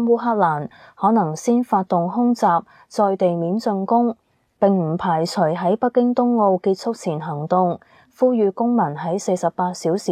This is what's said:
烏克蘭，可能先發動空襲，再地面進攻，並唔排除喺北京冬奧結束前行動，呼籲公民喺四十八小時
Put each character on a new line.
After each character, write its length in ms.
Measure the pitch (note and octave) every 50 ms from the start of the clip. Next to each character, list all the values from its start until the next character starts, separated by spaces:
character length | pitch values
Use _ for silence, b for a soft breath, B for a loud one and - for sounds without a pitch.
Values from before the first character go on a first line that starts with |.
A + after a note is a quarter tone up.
| A#3
烏 100 | A#3 A#3
克 140 | A#3 A#3 A#3+ A3+
蘭， 340 | G#3 F#3 E3 D3+ D3 D3 B B B B B B
可 180 | - - G3+
能 240 | A3+ A3+ F#3 D#3 D#3
先 280 | - - A#3+ A#3 B3 B3
發 180 | - A3+ F#3+
動 260 | F#3 - F#3 F3 E3+
空 280 | F3+ F#3+ A#3 A#3+ B3 A#3+
襲， 260 | - A3+ F#3+ E3+ E3 b b b b b
再 280 | b - - G3+ G3 G3
地 180 | F#3+ F#3+ F3+ F3
面 240 | E3+ E3+ E3+ F#3+
進 260 | A#3 - A#3 G3+ F#3+ F#3+
攻， 320 | - A#3 A#3 A#3+ A#3 - - _ _ _ _ _ _ _ _
並 100 | G#3 G3
唔 260 | G3 F#3+ E3 D#3 D#3+
排 300 | F3+ - F#3 E3 D#3+ E3
除 160 | F3 - G3+
喺 340 | F3 D#3 E3+ F3 F#3 F3 G#3
北 140 | A3+ B3 B3
京 220 | - B3 A#3+ B3 A#3+
冬 220 | B3+ B3 A#3+ A#3+
奧 220 | A3+ G#3 G3 F#3 F3+
結 220 | - G3 F#3+ - -
束 100 | A#3 A3+
前 260 | - - F#3 D3+ D#3
行 280 | D#3 E3 D3+ D3 D3+
動， 320 | D#3+ F3+ F3+ F#3 F3 D#3+ b b b b b b b _ -
呼 160 | B3+ B3+ B3+
籲 160 | A3+ G#3 G3
公 240 | F#3+ - A#3 A#3+ A#3+
民 80 | A#3 F#3
喺 340 | D3 D3 D3+ E3 E3+ F3
四 180 | G3+ - - F#3
十 140 | F3+ - E3+
八 240 | - - F3+ F3+ F3+
小 240 | - - E3 E3+
時 140 | G3+ - -